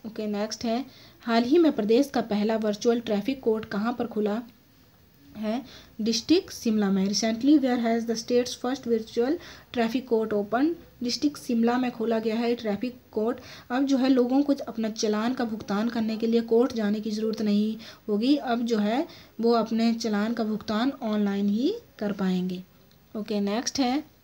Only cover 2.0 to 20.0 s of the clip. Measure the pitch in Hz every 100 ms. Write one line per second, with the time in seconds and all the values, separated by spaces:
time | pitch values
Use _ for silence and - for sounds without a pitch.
2 | 277 254 226 208 208 220 214 208 240 233
3 | 226 202 202 269 233 220 220 202 226 247
4 | 233 214 208 214 240 - - - - -
5 | - - - 214 214 240 - - - -
6 | 220 226 - 339 - - 233 214 196 196
7 | 196 208 226 226 277 302 254 247 226 233
8 | 226 226 - 247 247 - 247 262 240 226
9 | 220 233 247 349 - - - 247 226 254
10 | - 220 220 208 208 233 302 339 - -
11 | 240 233 294 294 - 233 233 247 247 240
12 | 226 220 226 226 233 240 220 202 247 -
13 | - 220 214 247 - - - 247 277 269
14 | 262 262 240 269 285 277 - 226 220 220
15 | 214 214 226 262 240 214 - 202 233 233
16 | 220 220 226 233 226 226 262 226 208 214
17 | 220 214 220 220 214 208 214 220 - -
18 | - 208 247 294 262 233 233 220 208 247
19 | 330 - - - 233 233 220 226 233 226